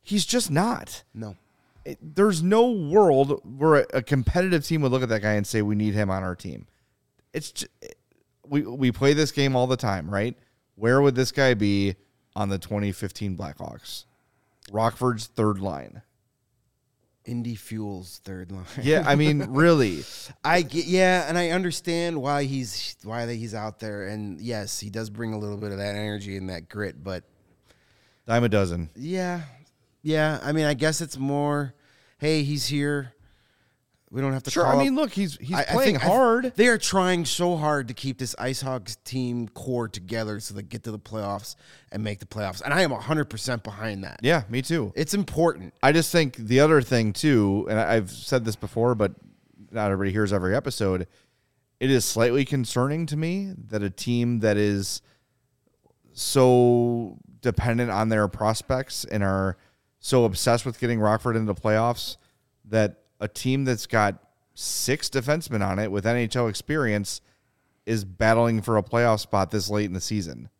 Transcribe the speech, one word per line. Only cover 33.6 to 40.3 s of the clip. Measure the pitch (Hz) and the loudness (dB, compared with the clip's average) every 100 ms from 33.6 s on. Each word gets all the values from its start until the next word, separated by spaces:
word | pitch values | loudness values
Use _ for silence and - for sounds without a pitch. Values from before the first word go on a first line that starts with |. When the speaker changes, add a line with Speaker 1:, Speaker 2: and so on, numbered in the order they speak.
| _ _ _ _ _ | _ _ _ _ _
Speaker 2:
We | 127 | -4
don't | 135 | -2
have | 131 | -4
to | - | -4
Speaker 1:
Sure, | - | 0
Speaker 2:
call | - 277 | 4 4
Speaker 1:
I | |
mean, | 277 | 4
Speaker 2:
up." | 262 | 2
Speaker 1:
look, | 294 | 0
he's, | - 196 143 | -2 -4 -4
he's | 127 | -4
Speaker 2:
I, | 190 | -2
I | - | 0
Speaker 1:
playing | 185 269 | 2 4
Speaker 2:
think, | 151 | 4
I | 143 | 2
th-, | 220 | 4
Speaker 1:
hard. | 247 233 254 240 | 4 4 0 4
Speaker 2:
they | 240 | 4
are | 226 | 4
trying | - 190 180 180 165 | 2 2 2 2 0
so | - 175 170 | 0 0 2
hard | 151 147 120 | 0 0 -2
to | |
keep | 120 135 127 | -6 -8 -6
this | 123 - | -8 -6
Ice | 127 127 | -6 -4
Hogs | 135 127 101 110 | -6 -6 -8 -16
team | - 131 123 120 113 | -8 -4 -2 -2 -6
core | - - 123 113 | -8 -4 -2 -4
together | - 90 113 110 | -8 -8 -6 -4